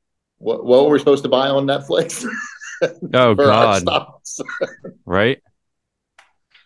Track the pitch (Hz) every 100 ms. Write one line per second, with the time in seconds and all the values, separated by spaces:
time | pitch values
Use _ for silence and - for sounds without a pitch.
0 | _ _ _ _ 110 - 123 127 151 143
1 | 143 139 139 127 139 139 139 143 - 180
2 | - - 240 - - - - - 175 -
3 | 160 123 123 104 139 113 113 98 92 -
4 | - _ - - - - - - - -
5 | 90 92 113 139 _ _ _ _ _ _
6 | _ _ _ _ _ _